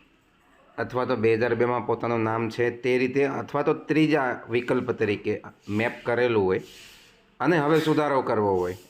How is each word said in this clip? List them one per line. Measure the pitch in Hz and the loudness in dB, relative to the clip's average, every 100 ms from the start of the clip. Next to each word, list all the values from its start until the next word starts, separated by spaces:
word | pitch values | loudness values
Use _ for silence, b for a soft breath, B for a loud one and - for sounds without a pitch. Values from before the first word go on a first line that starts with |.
| _ _ _ _ _ _ _ - | _ _ _ _ _ _ _ -8
અથવા | 107 123 123 | -4 -4 -2
તો | 120 | 2
બે | 110 | 2
હજાર | 113 120 117 | 2 2 2
બેમાં | 120 123 113 | 2 0 -2
પોતાનું | 113 120 117 | -2 0 0
નામ | 110 113 113 | 0 -2 -4
છે | 113 120 | 0 -2
તે | 117 123 127 | 0 0 0
રીતે, | 127 139 139 | 2 0 0
અથવા | 139 110 143 | -2 -6 -2
તો | 147 | 0
ત્રીજા | 151 - 151 156 151 127 110 - | -2 0 2 4 2 0 -4 -2
વિકલ્પ | 117 117 127 120 | -4 0 -2 0
તરીકે | 113 107 101 - 104 - - - | -2 0 0 -4 -6 -8 -18 -6
મેપ | 104 120 - | -2 -2 -4
કરેલું | 123 117 123 113 | -4 0 2 2
હોય | 92 98 - B B B B B _ _ | 2 0 -4 B B B B B _ _
અને | 135 175 | 0 2
હવે | 147 156 | 2 2
સુધારો | 156 156 147 135 | 2 0 2 0
કરવો | 123 110 104 92 | 0 0 2 2
હોય, | 90 95 - | 0 -6 -8